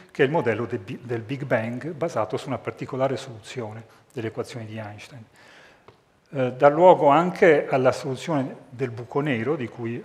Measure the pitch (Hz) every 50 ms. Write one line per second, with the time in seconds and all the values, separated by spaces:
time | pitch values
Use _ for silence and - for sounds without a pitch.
0 | - - - - 147 131 156 170 127 117 110 107 120 110 - 113 - - 131 123
1 | - 117 120 113 107 104 139 131 143 127 135 113 110 117 120 123 - 143 127 135
2 | 160 170 - 117 107 - - 123 - 143 127 117 - - - - 135 - - 127
3 | 131 135 135 - - - 117 107 - - - 131 113 107 110 113 110 - - _
4 | _ _ - 131 110 113 - 123 - - - 123 110 107 107 110 107 104 104 104
5 | - - 147 123 110 _ _ _ - - - - - - - _ _ - - _
6 | _ _ _ _ _ _ - 139 127 123 120 131 143 143 147 160 175 185 170 139
7 | 151 143 139 156 175 180 175 - 208 175 147 147 - - 147 135 127 127 120 -
8 | - 143 127 127 - 175 160 139 131 151 220 - - - - 117 139 120 117 117
9 | 117 - - 143 147 151 131 110 113 131 156 160 123 113 - - 117 113 117 120